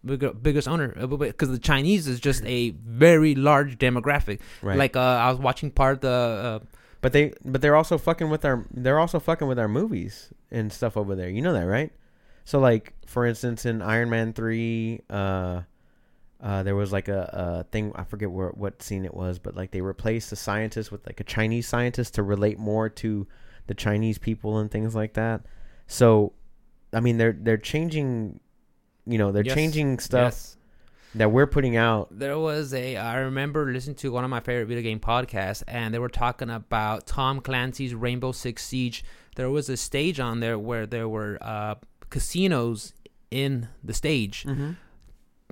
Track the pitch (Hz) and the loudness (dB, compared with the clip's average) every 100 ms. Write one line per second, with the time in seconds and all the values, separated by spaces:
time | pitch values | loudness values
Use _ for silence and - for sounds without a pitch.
0 | 127 135 135 110 135 147 135 165 139 - | -4 -2 -2 2 2 2 2 0 0 -4
1 | 127 139 139 - 139 127 131 135 151 208 | -4 -2 -4 0 0 2 4 4 4 2
2 | 147 123 139 131 - 123 120 92 113 113 | 2 0 2 0 0 0 0 -2 -10 8
3 | 160 165 156 135 139 143 143 120 127 123 | 10 10 8 4 6 6 4 2 2 2
4 | 117 143 - 101 - - 101 98 139 131 | 0 0 0 -4 -8 -6 0 2 2 2
5 | 127 123 123 127 131 131 147 - 135 135 | 2 4 4 2 0 0 -2 4 4 4
6 | 131 123 120 107 117 110 - - - - | 2 2 2 0 -2 -4 -8 -20 -20 -2
7 | 131 143 147 - - 131 147 151 160 165 | 4 4 4 -2 -4 2 6 6 6 0
8 | - 170 160 156 147 123 - 123 123 147 | 2 0 0 0 0 0 -4 -2 2 4
9 | 165 165 - 165 143 123 107 117 220 117 | 2 0 0 0 0 0 0 0 0 -2
10 | 90 - - - _ 117 107 - 117 107 | -6 -12 -20 -20 _ -6 -4 -2 -4 -2
11 | 98 95 90 101 170 131 87 107 151 - | -4 -4 -4 -2 0 0 2 0 -2 -8
12 | _ _ _ - - 143 131 113 - - | _ _ _ -20 -2 4 6 4 -2 -20
13 | - 123 120 113 123 117 123 113 98 110 | -8 -2 0 0 -4 -4 -4 -2 0 0
14 | 120 113 113 110 113 113 117 113 110 113 | 2 0 -2 -2 -4 -2 -2 -2 -4 -6
15 | _ 104 98 95 90 90 87 _ _ _ | _ -4 -2 -2 -2 -6 -10 _ _ _
16 | _ _ - _ - 98 95 98 101 98 | _ _ -20 _ -4 -2 0 0 0 -2
17 | 95 98 87 - 87 85 92 110 104 - | -2 -4 -4 -4 -4 -4 -4 -4 -4 -8
18 | 92 104 104 90 92 - 101 - - 98 | -10 -6 -6 -4 -6 -6 -8 -10 -8 -6
19 | 92 - 90 90 90 90 92 95 92 - | -6 -6 -6 -6 -10 -10 -8 -6 -6 -4
20 | 110 113 - 104 - 104 110 113 107 104 | -2 -2 -6 -10 -4 -2 -2 -6 -10 -12
21 | - - - 113 110 117 117 120 123 120 | -14 -14 -6 -2 0 0 -2 0 0 -2
22 | 117 - 101 101 104 101 107 107 110 - | -2 -2 0 2 2 0 -2 0 -2 -2
23 | 113 104 95 - - - - 98 107 104 | -4 -2 -6 -12 -20 -18 -10 -4 0 2
24 | 110 107 - 110 107 107 107 110 110 110 | 0 0 -2 -4 -2 -2 -2 -2 -2 -2
25 | 107 - 113 113 - - - - - - | -2 -2 -2 -2 -8 -16 -16 -16 -14 6
26 | 120 110 104 - - - - _ - 113 | 8 8 6 -2 -20 -20 -20 _ -6 0
27 | 120 117 113 107 110 110 - 151 165 156 | 2 4 4 2 0 0 0 -2 -2 -2
28 | 139 120 107 - _ _ _ _ _ _ | -2 -2 -4 -10 _ _ _ _ _ _
29 | - 117 101 101 107 139 160 151 143 123 | -2 2 4 4 2 2 2 2 0 0
30 | - 127 123 - - - _ - - _ | 0 4 4 0 -14 -20 _ -20 -20 _
31 | - 110 107 117 143 151 131 117 117 110 | -12 2 6 6 6 4 2 4 4 2
32 | 90 95 139 147 160 151 143 131 127 117 | -2 -6 -6 -2 -2 -2 -4 -6 -6 -6
33 | 113 123 131 135 143 151 143 127 131 139 | -4 -4 -2 -2 -2 -2 -2 -4 -6 -6
34 | 139 123 127 120 - 123 110 120 113 110 | -4 -4 -4 -4 -4 -4 -2 -4 -4 -4
35 | - 120 127 104 95 104 - 120 113 117 | 0 -2 -2 -4 -4 -6 -8 -6 -4 -4
36 | 123 - 120 123 120 117 - 113 107 110 | -4 0 -2 -2 -8 -8 -4 -2 -2 -4
37 | - - 131 135 127 127 127 123 131 117 | -4 -2 0 -2 -4 -2 -4 -6 -8 -4
38 | 120 123 131 123 127 110 - 131 123 - | -4 -2 -4 -6 -8 -8 -6 -4 -4 -6
39 | - - - - 127 147 131 127 - 135 | -12 -14 -16 -6 -2 -2 -2 -6 -4 -2
40 | 156 143 120 117 117 113 110 117 110 117 | -2 -2 -4 -2 -2 -4 -4 -6 -4 -6
41 | 113 110 107 101 110 107 107 107 - _ | -4 -4 -6 -8 -8 -6 -6 -8 -12 _
42 | - 135 - 170 190 147 120 110 - - | -8 -6 -4 0 2 2 0 -4 -10 -18
43 | - _ _ 127 139 131 117 - - 110 | -20 _ _ -2 -2 -2 -6 -12 -8 -4
44 | 156 147 104 - 139 131 143 175 - - | 0 2 0 -4 -6 -4 -6 -8 -16 -20
45 | - - _ _ _ | -20 -20 _ _ _